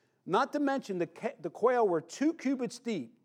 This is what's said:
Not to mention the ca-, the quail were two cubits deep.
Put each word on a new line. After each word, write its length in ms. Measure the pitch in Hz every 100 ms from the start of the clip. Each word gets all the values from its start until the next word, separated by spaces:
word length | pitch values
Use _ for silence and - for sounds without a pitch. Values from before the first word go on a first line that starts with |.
| _ _ -
Not 260 | 190 269
to 80 | 294
mention 380 | 277 269 - 185
the 80 | 165
ca-, 280 | - 220 -
the 100 | 160
quail 360 | - 226 247 214
were 140 | 170
two 320 | - - 285
cubits 460 | 330 254 269 240 -
deep. 340 | - 202 117 _